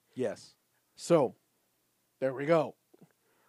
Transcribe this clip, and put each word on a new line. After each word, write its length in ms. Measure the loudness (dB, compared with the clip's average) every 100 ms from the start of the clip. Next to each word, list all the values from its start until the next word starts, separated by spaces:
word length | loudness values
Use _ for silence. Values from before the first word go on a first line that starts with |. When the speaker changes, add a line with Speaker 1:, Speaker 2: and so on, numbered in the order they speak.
| _
Speaker 1:
Yes. 400 | -6 -6 -6 -14 _ _ _ _ -14
Speaker 2:
So, 380 | 0 2 2 -4 _ _ _ _ _ _ _ _
there 120 | -6
we 140 | -4 0
go. 300 | 2 0 -8 _ _ -20 _ _ _